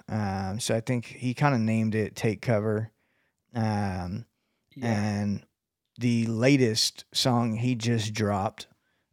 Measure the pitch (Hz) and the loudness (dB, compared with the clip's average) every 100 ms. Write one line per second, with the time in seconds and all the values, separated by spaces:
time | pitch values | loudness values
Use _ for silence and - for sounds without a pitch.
0 | - 107 101 95 95 104 - 113 - 123 | -6 -2 -2 -2 -4 -4 -2 -2 0 -4
1 | 113 - 127 120 147 131 110 110 110 110 | -4 -6 -4 0 2 2 2 2 2 0
2 | 101 - 120 98 - 107 107 107 110 _ | -2 -2 -2 -2 0 0 2 -2 -4 _
3 | _ _ _ _ _ 120 110 104 101 92 | _ _ _ _ _ -2 0 0 -2 -4
4 | 87 107 117 _ _ _ _ - 120 104 | -6 -8 -10 _ _ _ _ -8 -2 0
5 | 104 104 104 98 - _ _ _ _ - | 0 -2 -2 -4 -8 _ _ _ _ -4
6 | 120 117 113 113 127 143 123 107 - - | 0 0 0 2 4 6 4 2 -2 -4
7 | - - 135 117 120 110 123 123 113 117 | -8 -2 2 2 2 0 -2 0 0 0
8 | 107 107 104 101 104 - - _ _ _ | 0 0 0 0 -2 -6 -16 _ _ _
9 | _ | _